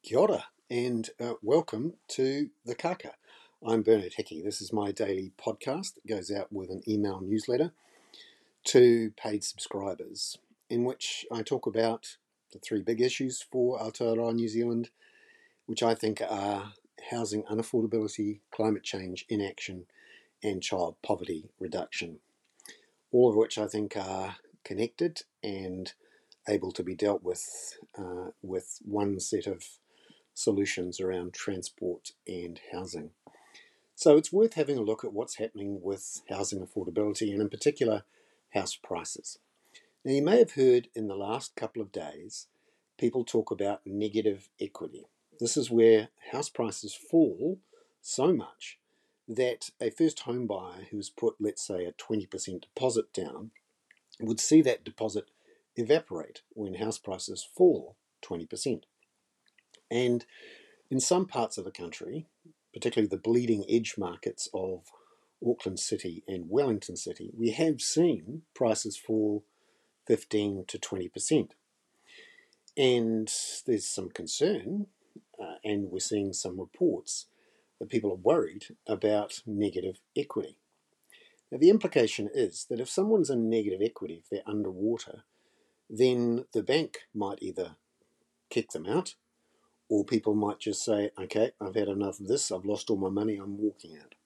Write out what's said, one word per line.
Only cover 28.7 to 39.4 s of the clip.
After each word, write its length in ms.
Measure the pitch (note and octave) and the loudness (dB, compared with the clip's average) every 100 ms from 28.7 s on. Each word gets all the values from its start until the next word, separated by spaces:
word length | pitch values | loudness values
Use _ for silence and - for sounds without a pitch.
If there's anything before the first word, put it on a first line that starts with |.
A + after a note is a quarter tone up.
| - | -14
one 380 | - G#2 G2+ F#2+ | -4 -2 0 -2
set 260 | - G2+ G2+ | -2 -2 -2
of 200 | F2+ - - _ _ _ _ _ | -8 -10 -20 _ _ _ _ _
solutions 680 | - - G2 G2+ - F2+ F2 | -2 0 2 0 -2 -6 -4
around 340 | F#2 F#2 F2 | -2 -2 -6
transport 760 | - - F#2+ F2 _ F2+ F2 - _ | -6 -6 -6 -8 _ -6 -6 -10 _
and 360 | - F2+ F2 E2 - | -10 -8 -10 -12 -10
housing. 400 | F2+ - E2+ D#2 _ - - _ - - _ _ - | -10 -8 -10 -12 _ -20 -20 _ -20 -20 _ _ 6
So 200 | E3 D3 | 10 10
it's 160 | - | 8
worth 220 | F#3 A3+ | 4 4
having 240 | E3 C#3+ C3+ | 4 0 2
a 40 | |
look 200 | G#2+ A2 | 0 -2
at 100 | A2+ | -4
what's 260 | G2+ B2 - | -6 -6 -6
happening 420 | A2+ G#2 G2+ G2 | -6 -6 -8 -6
with 400 | F2+ G2 - - - | -4 -6 -8 -14 -8
housing 360 | - G2 G2+ | -6 -4 -6
affordability 680 | F2+ G#2+ F2 F#2+ G#2 G2 G#2+ | -6 -6 -4 -2 -2 -2 -2
and 100 | G2+ | 0
in 60 | G#2 | -2
particular 560 | - D3 D3 A#2 G#2+ - _ _ _ _ | 0 -2 2 0 0 -4 _ _ _ _
house 260 | G2+ F2+ - | -4 -4 -10
prices. 640 | - F2 E2 - - - | -8 -8 -8 -12 -14 -18